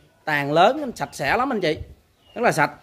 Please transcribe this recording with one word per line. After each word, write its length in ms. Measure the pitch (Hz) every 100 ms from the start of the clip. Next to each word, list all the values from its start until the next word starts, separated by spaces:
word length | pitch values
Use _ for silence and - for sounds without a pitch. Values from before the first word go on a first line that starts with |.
| _ _ -
Tàn 260 | 147 143
lớn, 400 | 160 202 302 262 -
sạch 140 | 143
sẽ 260 | - 143 208
lắm 140 | 269
anh 100 | 220
chị. 160 | 160 123 - - _ _ _ -
Rất 60 |
là 100 | 226
sạch. 200 | 156 147 -